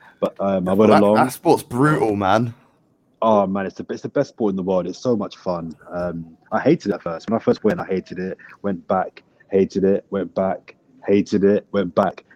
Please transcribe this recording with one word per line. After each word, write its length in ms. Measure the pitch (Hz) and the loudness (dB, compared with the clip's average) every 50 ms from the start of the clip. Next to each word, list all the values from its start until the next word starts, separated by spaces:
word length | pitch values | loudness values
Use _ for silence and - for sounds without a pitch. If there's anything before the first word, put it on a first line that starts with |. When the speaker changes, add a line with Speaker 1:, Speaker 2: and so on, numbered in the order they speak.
| - - _ _ | -20 -20 _ _
Speaker 1:
But, 140 | - 80 - - | -6 -6 -4 -4
um, 300 | 95 98 98 92 90 92 | -2 -2 -2 -2 0 0
I 40 | 95 | 2
went 180 | 104 110 104 | 4 6 6
Speaker 2:
That, 20 | 123 | 6
Speaker 1:
along. 220 | 196 104 101 107 | 6 6 4 4
Speaker 2:
that 180 | - - 127 - | 4 2 0 -2
sport's 300 | - - 165 - 151 - | -2 2 2 2 2 0
brutal, 520 | - 120 123 143 151 156 - 113 110 101 | -4 -2 2 2 2 2 2 0 0 0
man. 380 | 101 98 92 101 113 120 117 117 - _ _ _ _ _ _ _ _ _ _ _ _ | 0 2 2 2 2 2 -2 -6 -10 _ _ _ _ _ _ _ _ _ _ _ _
Speaker 1:
Oh, 260 | 113 113 214 101 98 | 0 2 4 4 2
man, 200 | 95 95 101 95 | 0 -2 -4 -6
it's 80 | 90 - | -6 -8
the, 80 | - - - | -10 -10 -10
it's 120 | 120 113 - | -10 -10 -10
the 60 | 120 | -4
best 200 | - 143 135 - | -2 -2 -4 -2
sport 200 | - - 113 101 | -4 -4 -2 -2
in 60 | 95 | -2
the 60 | 95 87 | -2 -2
world. 240 | 92 92 90 87 | -2 -2 -2 -2
It's 120 | 90 92 - | -4 -8 -6
so 180 | - 127 120 | -4 -2 -2
much 200 | 104 95 82 - | -2 -4 -6 -12
fun. 380 | - - 95 87 85 82 80 78 - - - | -10 -8 -6 -6 -6 -8 -10 -14 -16 -16 -12
Um, 460 | 87 87 90 87 82 85 82 82 - _ _ _ 110 | -8 -8 -6 -6 -6 -8 -12 -14 -18 _ _ _ -6
I 80 | 101 | 0
hated 300 | - 131 170 170 - 101 | 2 2 2 2 0 -2
it 40 | - | -4
at 80 | - - | -4 -6
first. 260 | 85 82 80 - 107 | -8 -8 -8 -4 -4
When 100 | 113 110 | -4 0
I 40 | - | 0
first 220 | 120 117 - - | 0 0 0 0
went, 160 | 107 90 87 | -2 -2 -2
I 40 | - | -4
hated 340 | 95 95 92 - - - 87 | -4 -6 -6 -6 -8 -10 -10
it. 200 | 92 92 - - - - - _ - | -8 -8 -10 -12 -14 -20 -14 _ -6
Went 240 | 101 95 85 - | -6 -6 -6 -4
back, 360 | - 98 92 87 - - - - _ _ _ _ _ | -2 -2 -2 -2 -4 -8 -16 -20 _ _ _ _ _
hated 320 | 98 98 98 - - 98 95 | 0 0 0 0 0 0 2
it, 220 | 95 98 - - _ | 2 2 0 -2 _
went 240 | 98 98 90 85 - | -6 -6 -6 -6 -4
back, 420 | 101 95 95 - - - - - _ _ _ _ _ - | -4 -2 -2 -4 -6 -10 -16 -20 _ _ _ _ _ -2
hated 380 | - 101 101 87 - 110 98 95 | 0 2 2 2 0 0 2 4
it, 240 | 98 104 95 - _ - | 2 2 2 -2 _ -4
went 220 | 101 95 87 - | -4 -4 -2 0
back. 300 | 107 98 87 - - - _ _ | 0 0 0 -2 -6 -14 _ _